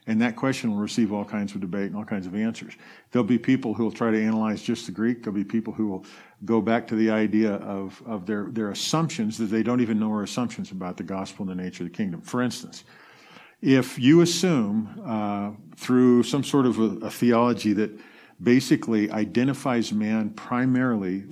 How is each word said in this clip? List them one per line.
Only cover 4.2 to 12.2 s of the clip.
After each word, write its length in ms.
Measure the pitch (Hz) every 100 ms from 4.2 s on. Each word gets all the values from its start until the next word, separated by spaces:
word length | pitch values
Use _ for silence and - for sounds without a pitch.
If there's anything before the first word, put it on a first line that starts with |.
analyze 400 | 110 110 110 104
just 240 | - 113 -
the 60 |
Greek. 300 | 98 113 120
There'll 120 | 110
be 100 | 101
people 280 | 98 113 107
who 160 | 110 107
will 180 | 95 - - - _
go 160 | 104 113
back 260 | 101 117 117
to 60 |
the 160 | 110 110
idea 440 | 107 110 107 107
of, 480 | 101 104 98 98 - -
of 200 | 107 90
their, 180 | 107 98
their 200 | 117 104
assumptions 680 | 98 - 160 160 - 107 107
that 80 | 110
they 160 | 110
don't 180 | 110 123
even 180 | 120 107
know 140 | 110
are 100 | 107
assumptions 480 | 101 - 117 - 92
about 280 | 92 90 90
the 40 |
gospel 460 | 82 95 95 - 98
and 100 | 92
the 40 |
nature 220 | 92 -
of 60 | 87
the 60 | -
kingdom. 240 | 101 82